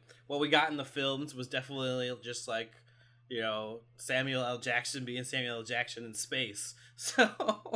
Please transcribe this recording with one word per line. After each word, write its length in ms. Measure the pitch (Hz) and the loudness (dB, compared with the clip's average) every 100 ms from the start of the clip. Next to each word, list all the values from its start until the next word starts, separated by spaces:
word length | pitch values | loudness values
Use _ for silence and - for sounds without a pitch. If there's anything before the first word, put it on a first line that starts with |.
| - - - | -20 -20 -4
what 140 | 143 | 2
we 80 | 147 | 6
got 200 | 151 156 | 6 6
in 60 | 147 | 2
the 80 | |
films 500 | 135 143 139 135 147 | -2 0 0 0 -4
was 140 | 131 127 | -6 -4
definitely 640 | 131 131 135 131 127 123 120 | -4 -2 -2 0 0 -2 -4
just, 280 | 117 120 - | -6 -8 -2
like, 240 | 113 113 - - - - - - | -2 -4 -12 -20 -20 -20 -20 -6
you 120 | 120 | -2
know, 400 | 113 107 107 117 - - | 0 0 -2 -8 -12 -10
Samuel 480 | - 131 135 131 | 0 2 2 2
L 140 | 123 120 | 0 0
Jackson 480 | 127 120 - 139 123 | 0 0 0 -4 -4
being 180 | 123 | -4
Samuel 340 | 123 135 123 117 | -2 -2 -2 -4
L 60 | |
Jackson 400 | 113 120 120 117 | -2 -2 0 -4
in 100 | 117 | -8
space. 600 | 107 - 113 104 101 - - | -6 -2 -2 -2 -4 -8 -10
<laughs> 160 | - - | -20 -8
So, 320 | - - 214 - - 214 - | 0 4 4 4 0 0 -4